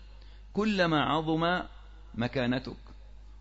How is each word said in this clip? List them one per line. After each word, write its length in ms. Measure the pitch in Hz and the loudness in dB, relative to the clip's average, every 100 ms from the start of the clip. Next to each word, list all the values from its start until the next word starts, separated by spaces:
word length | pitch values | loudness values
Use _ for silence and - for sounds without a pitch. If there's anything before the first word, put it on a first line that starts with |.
| - - - - - | -18 -18 -18 -18 -6
كلما 500 | 196 214 196 175 156 | 0 2 4 6 6
عظم 600 | 131 151 160 160 165 180 - - - - - | 4 2 2 2 4 2 -2 -10 -18 -18 -10
مكانتك، 640 | 107 120 135 120 127 123 123 - - - - - - | -2 0 2 2 2 -2 -10 -14 -18 -18 -18 -18 -12